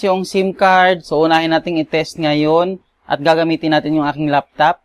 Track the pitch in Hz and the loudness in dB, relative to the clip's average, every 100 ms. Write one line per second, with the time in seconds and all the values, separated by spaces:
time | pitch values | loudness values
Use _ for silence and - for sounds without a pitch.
0 | 202 185 180 190 190 175 190 185 185 185 | -2 -2 -2 -2 -2 0 2 4 4 0
1 | - 151 160 160 165 160 180 165 151 160 | -2 0 2 2 0 -2 -2 -4 -2 -4
2 | 160 - 156 151 151 160 180 190 _ _ | -4 -4 -2 0 2 2 0 -4 _ _
3 | - 147 147 160 165 160 160 151 147 156 | -8 -4 0 0 0 -2 0 -2 0 -2
4 | 151 139 151 143 - - 151 175 | -2 -4 -2 -2 -2 0 0 0